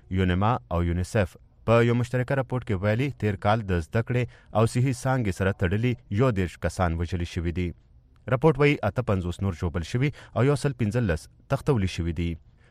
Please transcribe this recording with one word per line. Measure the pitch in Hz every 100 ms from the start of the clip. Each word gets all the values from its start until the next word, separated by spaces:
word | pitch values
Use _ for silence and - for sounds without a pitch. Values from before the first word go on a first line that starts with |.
| -
یونما | 95 92 90 107 127 -
او | 85
یونیسف | 85 87 90 110 90 - - _ -
په | 117
یو | 117 120
مشترکه | 120 127 120 135
رپورټ | 123 127
کې | 120
ویلي، | 95 104 110 143
تیر | - 107 98
کال | 104 113
د | 98 87
زده | - 113
کړې | - 123 120 - - 104
او | 113
صحي | 127 135
څانګې | 123 131 131 104
سره | - 95
تړلي | - 90 101 123 117 -
یو | 98 131
دېرش | 95 90 -
کسان | 85 - 90
وژلي | 82 85 90 87
شوي | 87 85
دي. | 85 87 - _ - _ - -
رپورټ | 127 160 135
وایي، | 147 143
اته | 104 -
پنځوس | 117 95 87 -
نور | 98
ژوبل | 85 87 85
شوي | 80 123 143 - - -
او |
یو | 135 147
سل | 147
پنځلس | 127 104 117 107 80 - - -
تښتولي | 135 - 120 95
شوي | - 85
دي. | 82 85 82 - _ -